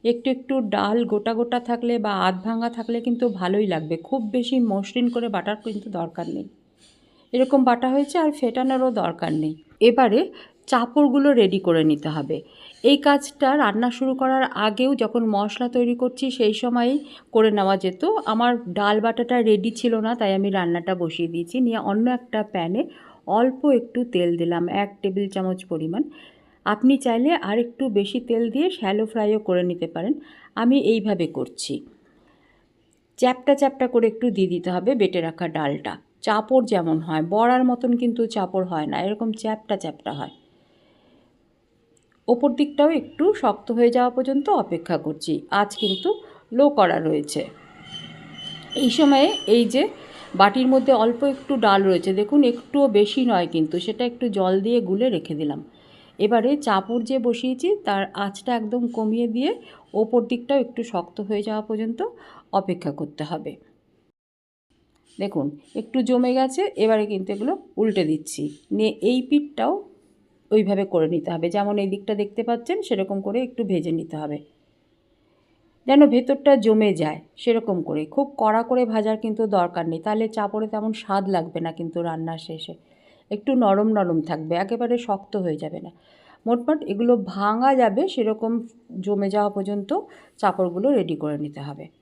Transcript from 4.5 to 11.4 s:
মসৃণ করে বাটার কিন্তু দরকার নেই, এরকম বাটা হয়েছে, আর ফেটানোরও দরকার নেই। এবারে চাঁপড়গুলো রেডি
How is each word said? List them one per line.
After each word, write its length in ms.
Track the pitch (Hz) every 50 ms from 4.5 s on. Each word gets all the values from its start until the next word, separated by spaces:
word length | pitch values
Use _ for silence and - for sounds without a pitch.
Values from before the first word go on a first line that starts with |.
| 269 262 240 220
মসৃণ 340 | 190 196 196 - - 247 247 240
করে 180 | 240 240 233 233
বাটার 280 | 226 180 170 202 214 214 -
কিন্তু 240 | 226 208 208 202 214
দরকার 360 | 190 175 170 170 170 - 170 170 -
নেই, 100 | - - 196 _ _ _ _ _ _ _ _ _ _ _ _ _ _ _ _ -
এরকম 260 | 247 262 262 285 269 254
বাটা 240 | 240 240 240 247 254
হয়েছে, 260 | 262 277 285 285 - 349
আর 120 | 320 302 294 302
ফেটানোরও 500 | 262 233 233 262 254 262 262 254 262 254 226 208
দরকার 300 | 180 170 165 - 170 160 156 156
নেই। 120 | 156 156 160 - _ _ - _ 214
এবারে 320 | 240 233 262 262 220 202 262 381 - - - - - _ _ _
চাঁপড়গুলো 640 | - 269 240 240 233 - 294 294 277 240 285 277 285 269
রেডি 260 | 233